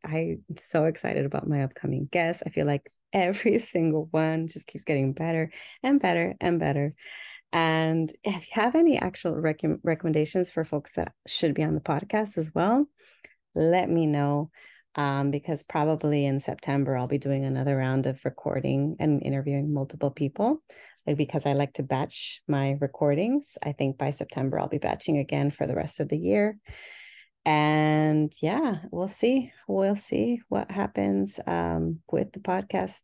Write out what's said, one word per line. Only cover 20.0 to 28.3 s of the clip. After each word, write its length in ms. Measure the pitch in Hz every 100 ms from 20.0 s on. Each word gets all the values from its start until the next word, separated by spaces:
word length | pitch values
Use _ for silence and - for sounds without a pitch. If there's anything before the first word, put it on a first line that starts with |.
| 139
people, 520 | - 143 - 220 311 - - - - -
like, 100 | 147
because 300 | 143 147 143
I 60 |
like 220 | 139 143
to 100 | -
batch 580 | 135 131 156 - - - -
my 280 | 143 139 139
recordings. 760 | 139 - 147 143 220 285 - -
I 100 | 147
think 240 | 143 135 139
by 140 | 143
September, 480 | 143 - - 135 -
I'll 100 | -
be 100 | 147
batching 400 | - - - 147
again 320 | 139 147 143
for 160 | - 147
the 100 | 143
rest 240 | 156 -
of 80 | 147
the 100 | 151
year. 400 | 180 208 208 214 - - - - - - - _
And 880 | 156 151 151 151 151 151 156 151 151